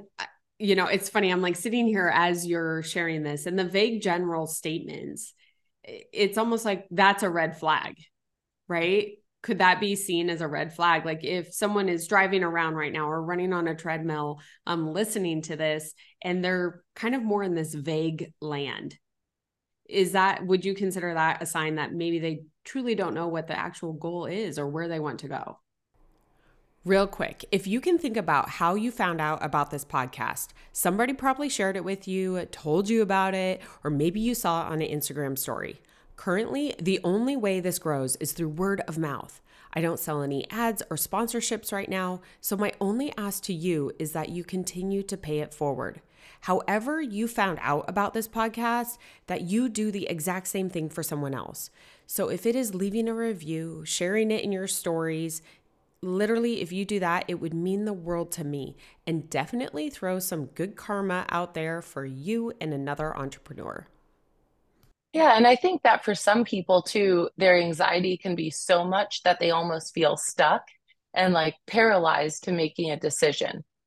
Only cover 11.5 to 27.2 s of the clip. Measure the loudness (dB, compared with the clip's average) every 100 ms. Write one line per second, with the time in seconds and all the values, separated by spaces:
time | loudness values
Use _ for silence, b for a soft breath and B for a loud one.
11.5 | -2 0 0 0 -2 2 4 4 2 0
12.5 | 0 -2 -2 -4 -2 -2 -4 -4 -2 0
13.5 | 0 -2 -4 -4 -4 -2 -2 -4 -6 b
14.5 | b -4 -2 -2 -2 -2 -2 -2 -2 -4
15.5 | -2 0 0 -4 -16 b b -2 0 2
16.5 | 2 0 -4 _ -6 -2 0 0 0 2
17.5 | 0 -2 -6 -2 0 0 -2 -10 _ -8
18.5 | -4 -4 -6 -10 -16 _ _ _ _ _
19.5 | _ _ _ _ 0 2 4 4 2 2
20.5 | 2 2 -2 -2 -2 -2 2 2 0 -4
21.5 | -2 -2 -2 -2 -2 -2 0 -2 -4 -10
22.5 | _ -10 -6 -2 0 0 -2 -2 -4 -4
23.5 | -6 -6 -6 -10 -6 -6 -6 -6 -4 -4
24.5 | -4 -4 -4 -4 -4 -4 -6 -8 -8 -10
25.5 | -14 _ _ _ _ _ _ _ _ _
26.5 | _ _ _ 2 4 4 0